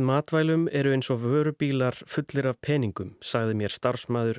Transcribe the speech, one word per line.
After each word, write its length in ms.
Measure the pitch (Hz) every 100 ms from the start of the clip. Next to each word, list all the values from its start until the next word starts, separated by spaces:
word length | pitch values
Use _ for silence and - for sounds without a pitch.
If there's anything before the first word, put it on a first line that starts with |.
| 131
matvælum 540 | 139 - 160 160 160 165
eru 200 | 143 139
eins 160 | 135 -
og 60 | 120
vörubílar 800 | 120 147 151 147 147 135 127 - -
fullir 380 | - 143 139 131
af 80 | -
peningum," 460 | - 147 113 - 92 -
sagði 380 | - 120 113 107
mér 140 | 101
starfsmaður 640 | - 123 123 - 117 113